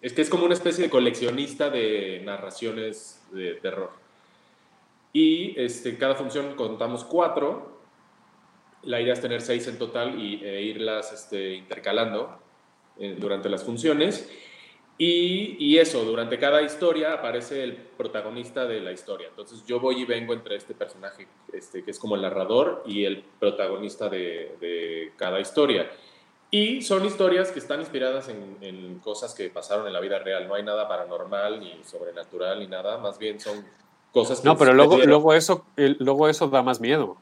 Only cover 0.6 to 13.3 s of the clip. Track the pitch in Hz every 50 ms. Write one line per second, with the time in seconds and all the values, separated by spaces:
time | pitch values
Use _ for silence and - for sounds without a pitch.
0.6 | - 175 165 - 117 107 - 131 123 120 110 113 120 120 120 131 143 139 - -
1.6 | 151 147 131 123 113 110 107 104 98 95 92 90 92 101 101 98 98 98 - -
2.6 | 120 113 107 110 110 110 107 107 - - - _ _ _ - 95 92 87 85 -
3.6 | - 95 90 98 95 90 - - _ _ _ _ _ _ _ _ _ _ _ _
4.6 | _ _ _ _ _ _ _ _ _ _ _ 151 160 160 160 165 175 - - -
5.6 | 127 120 120 - - 123 110 - 135 135 139 135 143 127 - 147 139 143 139 -
6.6 | 123 107 107 107 117 117 123 120 - - - 170 170 160 - 151 143 147 190 -
7.6 | - - - - _ _ _ _ _ _ _ _ _ _ _ _ _ _ _ _
8.6 | _ _ _ _ - - 123 117 120 123 123 120 - 123 120 120 120 - 123 120
9.6 | 120 131 113 - 120 110 - 123 117 127 131 - 107 101 101 101 101 104 98 98
10.6 | 101 107 107 107 113 110 110 107 104 - - - - - 107 98 95 95 95 95
11.6 | 92 - - - - 98 98 110 113 113 101 104 123 - - - _ _ _ _
12.6 | _ _ _ _ _ _ _ - 101 101 95 90 101 101